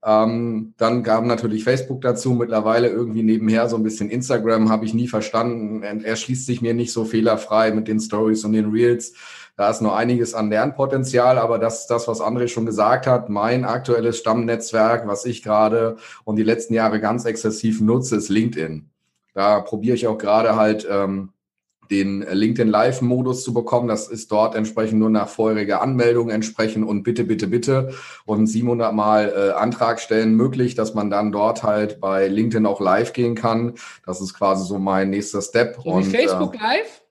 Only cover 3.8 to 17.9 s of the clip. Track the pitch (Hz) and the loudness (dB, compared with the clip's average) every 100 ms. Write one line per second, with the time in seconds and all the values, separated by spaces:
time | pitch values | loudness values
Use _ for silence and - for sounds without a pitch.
3.8 | 110 110 104 117 127 123 110 113 110 110 | -2 -2 -4 -4 -2 0 2 2 2 2
4.8 | 107 113 123 110 104 113 120 117 107 107 | 0 -2 -2 -4 -2 -2 -2 -4 -6 -6
5.8 | 104 107 107 113 - 127 - 120 117 117 | -6 -6 -4 -6 -4 -6 -4 -4 -2 -2
6.8 | 117 - 110 113 113 107 - 107 110 107 | -2 -4 -2 2 2 0 0 2 2 0
7.8 | 107 107 110 107 110 110 107 110 107 110 | -2 -2 -2 0 0 0 0 0 2 2
8.8 | 120 120 - - - - - - 101 110 | 2 2 -4 -18 -20 -20 -20 -2 0 2
9.8 | 107 101 117 123 113 113 107 107 131 139 | 0 0 0 0 0 -2 0 0 0 -2
10.8 | 135 135 131 120 123 123 113 117 113 113 | -2 0 0 2 4 4 2 0 0 -4
11.8 | - 117 117 113 95 123 120 - 113 104 | -2 -2 -2 -4 -2 -2 -2 -2 -4 2
12.8 | 104 127 135 123 117 101 107 123 123 120 | 2 2 2 0 0 -2 0 0 0 -4
13.8 | 127 117 113 113 - 117 117 117 - 113 | 0 0 0 -2 0 0 0 -2 -2 2
14.8 | 110 117 110 101 123 117 107 107 107 117 | 2 2 -2 -6 -6 -8 0 2 4 4
15.8 | 113 113 - - - 107 110 113 - 113 | 0 -2 -14 -18 -4 0 2 0 0 0
16.8 | 110 107 107 120 120 110 110 110 113 107 | 2 2 0 0 -2 -2 -4 -2 -2 2
17.8 | 107 | 2